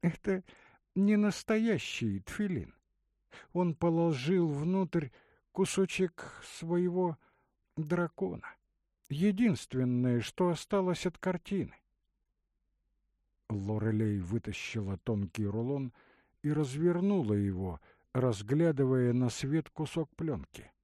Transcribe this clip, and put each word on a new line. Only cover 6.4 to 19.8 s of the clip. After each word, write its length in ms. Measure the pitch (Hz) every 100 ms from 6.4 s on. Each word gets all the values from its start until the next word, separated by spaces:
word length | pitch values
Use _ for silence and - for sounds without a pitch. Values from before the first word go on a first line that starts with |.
своего 760 | - - 165 175 180 175 180 160 _ _ _ _ _ -
дракона. 760 | 151 160 170 - 190 170 - - _ _ _ _ _
Единственное, 1080 | 139 196 196 233 147 - 131 127 123 127 120
что 300 | 107 - 180
осталось 560 | 165 - 202 185 170 185
от 120 | -
картины». 580 | 185 180 - 196 147 - _ _ _ _ _ _ _ _ _ _ _ _ _ _ _ _ _
Лорелей 720 | 104 98 107 110 107 110 104
вытащила 760 | 87 113 - 101 - 117 98 95
тонкий 480 | - 107 98 - 104
рулон 480 | 104 117 139 135 - _ _ _ _
и 100 | 147
развернула 840 | 151 143 139 175 175 196 202 117
его, 460 | 104 101 92 95 82 _ _ _
разглядывая 1000 | 127 127 104 104 147 170 139 131 131 123
на 160 | 120 123
свет 400 | - 135 156 -
кусок 440 | -